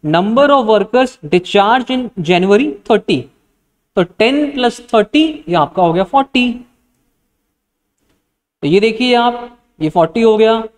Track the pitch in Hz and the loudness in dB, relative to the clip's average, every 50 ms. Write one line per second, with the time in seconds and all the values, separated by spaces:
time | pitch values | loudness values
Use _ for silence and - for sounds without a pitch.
0 | - 151 156 170 185 208 226 262 285 285 285 277 240 214 220 208 196 - - 247 | -4 -2 -2 0 0 0 2 2 2 4 2 2 2 2 0 0 0 0 0 0
1 | 262 254 - _ - 147 180 175 175 - - 202 196 208 233 262 247 - 262 254 | 0 0 -4 _ -8 -2 -2 -2 -2 0 0 0 2 2 2 0 0 -4 -6 -6
2 | 254 220 _ - 165 147 180 175 185 190 202 214 277 302 - - _ - 226 202 | -6 -8 _ -8 -4 -2 0 0 2 2 2 2 2 -2 -6 -10 _ -2 -2 -2
3 | - - 190 131 123 - _ _ _ _ _ _ _ _ _ _ _ _ _ - | 0 -2 -4 -4 -4 -10 _ _ _ _ _ _ _ _ _ _ _ _ _ -4
4 | 175 - _ _ 214 233 269 294 302 285 285 269 247 240 233 - - - - 220 | -4 -4 _ _ 0 0 0 0 -2 -4 -4 -2 -2 -2 -4 -4 -12 -2 0 0
5 | 208 208 - 294 311 320 302 - - - 170 170 147 - - - 185 170 165 175 | 0 2 0 0 0 0 -2 -10 -8 -4 0 0 0 0 0 0 0 0 0 -2
6 | 190 185 - 277 269 - _ 254 247 247 233 - - _ _ _ _ _ _ _ | -4 0 0 -2 -2 0 _ -2 -2 -2 -4 -8 -14 _ _ _ _ _ _ _
7 | _ _ _ _ _ _ _ _ _ _ _ _ _ _ _ _ _ _ _ _ | _ _ _ _ _ _ _ _ _ _ _ _ _ _ _ _ _ _ _ _
8 | _ _ _ _ _ _ _ _ _ _ _ _ - 143 160 196 202 226 220 220 | _ _ _ _ _ _ _ _ _ _ _ _ -2 0 2 2 2 0 -2 -2
9 | 254 247 247 240 233 240 240 240 240 - - _ _ _ _ _ 156 156 - 180 | -2 0 2 2 2 0 -2 -4 -12 -16 -20 _ _ _ _ _ -6 -4 0 0
10 | 165 160 - 233 226 220 220 214 220 220 226 226 220 220 _ | -2 0 0 0 2 2 2 2 2 2 2 -2 -4 -10 _